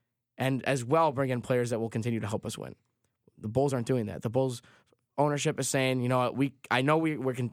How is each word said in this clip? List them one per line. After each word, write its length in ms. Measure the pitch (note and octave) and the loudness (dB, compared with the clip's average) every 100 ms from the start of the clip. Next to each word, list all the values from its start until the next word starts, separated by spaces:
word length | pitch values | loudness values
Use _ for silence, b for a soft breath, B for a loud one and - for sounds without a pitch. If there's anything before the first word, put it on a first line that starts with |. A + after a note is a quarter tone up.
| _ _ _ - | _ _ _ -4
And 260 | C3 C3 | 0 0
as 200 | - C3+ | 0 -2
well, 260 | A#2 D#3+ D#3+ | 2 2 4
bring 180 | C3 C3+ | 2 0
in 100 | B2 | -2
players 300 | - B2+ A#2+ | 0 0 0
that 100 | A#2 | -2
will 80 | A2+ | -2
continue 320 | A2+ A#2+ A2+ | -2 -2 -2
to 60 | G#2 | -2
help 200 | G#2+ - | -4 -6
us 100 | - | -8
win. 180 | A#1+ - _ _ _ _ _ - | -10 -14 _ _ _ _ _ -12
The 100 | G#2+ | -2
Bulls 260 | B2+ C#3+ | 0 2
aren't 120 | C3 A#2 | 2 0
doing 200 | B2+ G#2 | 0 -2
that. 160 | F#2 | -4
The 80 | A2 | -2
Bulls 320 | B2 C3 A#2+ b b b _ _ - | 0 0 -2 b b b _ _ 0
ownership 400 | D3 C#3+ D3 - | 2 2 0 -2
is 100 | C3 | 0
saying, 320 | C#3+ C3 B2+ | 0 2 2
"You 80 | B2 | 2
know 100 | B2+ | 2
what, 180 | B2 B2 | 2 0
we, 160 | C#3 - - | -2 -2 -2
I 120 | B2+ | 0
know 160 | C#3 D#3+ | 4 2
we, 180 | D#3+ C#3 | 2 -2
we're 180 | C3 | -2
con-, 160 | B2 A#2+ | -2 -4